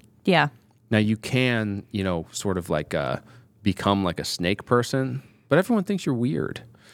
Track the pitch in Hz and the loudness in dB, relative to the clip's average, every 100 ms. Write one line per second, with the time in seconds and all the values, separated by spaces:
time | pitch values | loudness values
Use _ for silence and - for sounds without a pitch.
0 | - _ - 170 147 - _ _ _ 107 | -20 _ 2 4 2 -2 _ _ _ 2
1 | 107 110 - 127 127 117 107 101 - 104 | 2 0 0 0 2 0 -2 -4 -6 -4
2 | 95 85 82 - 101 90 82 80 76 80 | -2 -2 -4 -6 -4 -2 0 -2 -2 -2
3 | 69 - - - - _ 104 92 - 101 | -2 -4 -8 -20 -20 _ -2 0 2 2
4 | 92 82 80 - 87 101 - 123 120 135 | 2 -2 -6 -2 -2 -2 0 0 2 -2
5 | 131 131 - _ _ 143 190 233 180 202 | -4 -6 -12 _ _ 2 2 0 0 -2
6 | 170 123 120 156 - - - - - | -2 0 0 -2 -4 -8 -14 -20 -20